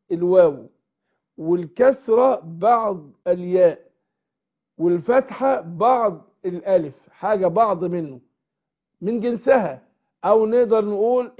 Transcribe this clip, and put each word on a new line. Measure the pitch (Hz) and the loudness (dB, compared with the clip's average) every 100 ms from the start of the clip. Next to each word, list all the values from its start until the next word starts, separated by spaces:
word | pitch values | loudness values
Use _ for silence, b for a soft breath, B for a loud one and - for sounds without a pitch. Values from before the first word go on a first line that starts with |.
| - | -10
الواو، | 170 175 185 170 135 110 _ _ _ _ _ _ - | -4 2 6 4 2 -14 _ _ _ _ _ _ -10
والكسرة | 160 175 165 - 254 269 - 226 262 240 | -4 -4 -4 0 2 2 0 2 2 0
بعض | 165 165 202 240 220 180 143 _ 180 | -6 -4 0 2 0 -6 -12 _ -4
الياء، | 180 180 185 180 143 _ _ _ _ _ _ _ _ _ - | -4 0 2 2 2 _ _ _ _ _ _ _ _ _ -4
والفتحة | 170 175 190 254 262 - 269 262 | -2 -2 0 0 0 -4 -2 -2
بعض | 165 170 226 254 226 160 _ _ | -6 -2 0 2 0 -4 _ _
الألف، | 185 175 196 185 147 - _ | -10 -8 -2 -2 -2 -12 _
حاجة | - 190 214 185 | -8 -4 -2 0
بعض | 170 226 180 | 0 0 0
منه | 175 175 156 127 _ _ _ _ _ _ _ - | -4 -6 -8 -14 _ _ _ _ _ _ _ -10
من | 185 233 | -6 -4
جنسها. | 240 233 262 262 175 131 _ _ _ _ | -4 -4 0 0 0 -8 _ _ _ _
أو | 180 220 220 | 0 2 2
نقدر | 240 240 220 | 2 2 0
نقول | 208 202 220 247 240 | 0 -2 0 0 -2